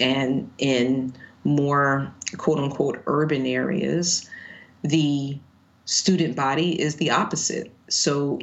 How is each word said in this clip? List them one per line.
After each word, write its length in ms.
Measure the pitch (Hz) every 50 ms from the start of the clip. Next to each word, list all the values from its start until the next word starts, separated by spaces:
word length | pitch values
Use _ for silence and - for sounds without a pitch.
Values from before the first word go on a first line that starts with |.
and 500 | 127 131 135 135 135 127 131 - - - -
in 560 | - 143 139 131 123 120 127 135 135 131 127 127 - - - - - -
more 640 | 147 147 143 143 143 139 139 139 139 139 139 139 - - - - - - -
quote 200 | - 156 156 143
unquote 440 | 139 139 - - 139 139 120 - -
urban 380 | - - 147 156 156 156 131 131
areas, 840 | 127 127 127 131 - 135 - - 135 151 170 175 175 - - - - - - - - - - - - - - -
the 560 | 147 147 160 156 147 143 143 139 139 143 143 - - _ _ _ _ _ _ _
student 520 | - - - - 190 185 175 165 135 120
body 440 | 143 135 135 139 151 170 180 - -
is 160 | - 151 151
the 140 | - 156 147
opposite. 600 | 117 147 214 - - - - - - - - - - - _ -
So 480 | - - - 151 143 143 143 143 - -